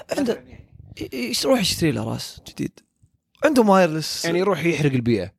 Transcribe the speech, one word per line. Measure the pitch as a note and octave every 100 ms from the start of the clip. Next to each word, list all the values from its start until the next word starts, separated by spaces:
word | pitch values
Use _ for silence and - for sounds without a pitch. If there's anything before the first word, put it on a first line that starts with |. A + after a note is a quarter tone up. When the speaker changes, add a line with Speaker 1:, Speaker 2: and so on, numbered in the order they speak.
| - -
Speaker 1:
عنده، | B3 - - - - - - -
ي-، | - B3+
ي-، | B3
يش-، | B3+ C#4
روح | C4
يشتري | F3+ - E3
له | A2+
راس | A2+ A#2+ - - -
جديد. | - - _ _ _ _ _ _ -
عندهم | D4+ C4 G#3+
وايرلس. | F#3+ F3 D#3 D3 -
Speaker 2:
يعني | E3+ E3+
يروح | G3 E3+
يحرق | E3 D3+ D3
البيئة. | C3 A#2 G#2+ F2